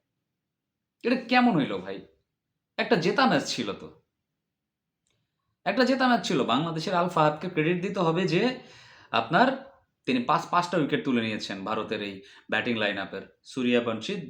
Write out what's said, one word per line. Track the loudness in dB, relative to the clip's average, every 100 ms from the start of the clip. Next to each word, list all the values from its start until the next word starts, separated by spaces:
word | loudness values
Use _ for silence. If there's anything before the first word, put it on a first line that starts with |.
| _ _ _ _ _ _ _ _ _ _
এটা | -2 -2
কেমন | 2 4 4 4
হইল | 0 -4
ভাই? | -8 -12 -14 _ _ _ _ _ _ -6
একটা | 0 2
জেতা | 2 2 4
ম্যাচ | 2 0
ছিল | -6 -6
তো, | -8 -14 -20 _ _ _ _ _ _ _ _ _ _ _ _ _ _ _ _
একটা | -4 0
জেতা | 2 4 4
ম্যাচ | 2 2
ছিল। | 0
বাংলাদেশের | 2 2 0 -4 -2
আল | 0 0
ফাহাদকে | 2 2 2 -4
ক্রেডিট | -2 0 0 -2
দিতে | 0
হবে | 0 2 0
যে | 2 0 -2 -12 -20 -20 -20 -4
আপনার | -4 2 4 4 2 -8 -20 _ _ -2
তিনি | -2
পাঁচ, | 2 0 0
পাঁচটা | 0 2 0
উইকেট | 0 -2
তুলে | 0 0
নিয়েছেন | 0 -4 -8 -8
ভারতের | -6 -6 -4 -6
এই | -8 -12 -18 -20 -4
ব্যাটিং | -2 0 0
লাইন | 0 -2
আপের। | -6 -10 -12 _
সূর্যবংশী | -12 -4 2 2 2 -4 -6 -8